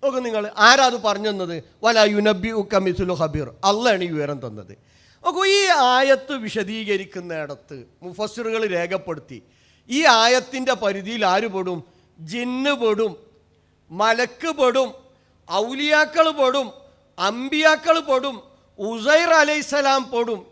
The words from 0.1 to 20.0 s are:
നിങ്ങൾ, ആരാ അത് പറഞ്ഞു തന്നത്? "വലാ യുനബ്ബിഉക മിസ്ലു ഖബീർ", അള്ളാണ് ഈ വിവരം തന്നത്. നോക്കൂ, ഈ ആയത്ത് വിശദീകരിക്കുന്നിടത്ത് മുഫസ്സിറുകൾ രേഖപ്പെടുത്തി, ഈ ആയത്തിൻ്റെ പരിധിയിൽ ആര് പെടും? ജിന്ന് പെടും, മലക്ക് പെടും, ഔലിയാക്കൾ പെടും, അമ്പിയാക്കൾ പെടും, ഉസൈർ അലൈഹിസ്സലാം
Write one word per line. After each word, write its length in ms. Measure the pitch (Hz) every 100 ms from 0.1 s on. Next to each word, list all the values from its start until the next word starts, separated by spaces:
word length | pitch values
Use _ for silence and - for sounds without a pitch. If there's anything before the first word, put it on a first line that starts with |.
| 254 247
നിങ്ങൾ, 180 | 220 208 208 214
ആരാ 160 | 269 262
അത് 80 | 240 214
പറഞ്ഞു 220 | 202 214
തന്നത്? 240 | 202 180 165 - _
"വലാ 200 | 220 226 214 208
യുനബ്ബിഉക 580 | 208 202 208 226 202 208 190
മിസ്ലു 300 | 180 185 156
ഖബീർ", 260 | 156 151 131 - 196
അള്ളാണ് 340 | 208 240 196 180
ഈ 20 | 156
വിവരം 220 | 143 143 123
തന്നത്. 280 | 107 92 101 _ _ _ _
നോക്കൂ, 200 | 339 339 392 403
ഈ 40 | 392 330 254
ആയത്ത് 400 | 254 269 269 269 277 220
വിശദീകരിക്കുന്നിടത്ത് 1300 | 220 196 220 214 196 190 190 175 160 147 139 _ 139 117 _
മുഫസ്സിറുകൾ 580 | 175 175 208 214 226 220 220 180
രേഖപ്പെടുത്തി, 640 | 175 185 - 156 120 123 _ _ _ _ _ 254
ഈ 20 | 320 233
ആയത്തിൻ്റെ 520 | 226 254 254 269 254 247
പരിധിയിൽ 380 | 208 196 190 233 202
ആര് 140 | 185 226 190
പെടും? 240 | 180 175 - _ _ _ 160
ജിന്ന് 400 | 220 247 247 277 277
പെടും, 280 | 233 208 220 160 - _ _ _ _ _ _
മലക്ക് 600 | 165 214 226 240 - 330 302
പെടും, 300 | 262 240 254 - - _ _ _ _
ഔലിയാക്കൾ 800 | 175 220 262 294 302 302 320 320 294
പെടും, 280 | 262 269 262 - - _ _ -
അമ്പിയാക്കൾ 800 | 185 233 262 302 311 311 320 330 294
പെടും, 260 | 262 277 233 - _ _ _ 208
ഉസൈർ 400 | 226 226 311 339 320
അലൈഹിസ്സലാം 600 | 294 302 285 285 277 269